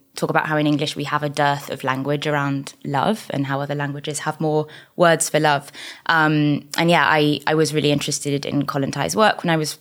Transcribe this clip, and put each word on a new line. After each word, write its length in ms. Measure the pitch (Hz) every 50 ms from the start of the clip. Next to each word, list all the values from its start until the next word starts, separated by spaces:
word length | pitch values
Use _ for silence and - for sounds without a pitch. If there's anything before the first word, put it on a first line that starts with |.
| _ _ _
talk 140 | - 170 -
about 160 | 170 160 151
how 100 | 156 156
in 100 | 151 151
English 280 | 147 147 147 151 147 -
we 80 | - 147
have 200 | 143 147 147 151
a 60 | 147
dearth 400 | 143 151 147 143 139 139 - -
of 140 | - 135 -
language 440 | 131 131 131 139 143 147 143 147
around 460 | 156 147 143 143 139 139 139 143 - - _ -
love 400 | 147 143 135 - 196 220 220 - -
and 140 | - 143 139
how 140 | 139 139 139
other 160 | 143 143 143
languages 440 | 147 143 143 139 147 - 156 143 -
have 200 | - 156 151 -
more 280 | 160 156 151 151 151 - - - - _ _
words 320 | - 175 170 165 151 -
for 120 | - - 151
love. 320 | 156 151 143 139 139 - - - - - - - -
Um, 640 | - 165 160 156 156 156 151 147 147 143 - - - -
and 120 | - 165 170
yeah, 160 | 175 156 139
I, 360 | - 156 156 151 147 147 - -
I 80 | 156 156
was 180 | 160 156 143 151
really 180 | 151 139 147
interested 540 | 147 143 - 151 139 - - 143 139 139 143
in 200 | - - 143 143
Kollontai 480 | - - 143 135 139 - 143 139 160 165
work 280 | 208 220 202 - - -
when 60 | 170
I 80 | 165
was 220 | 160 156 147 - -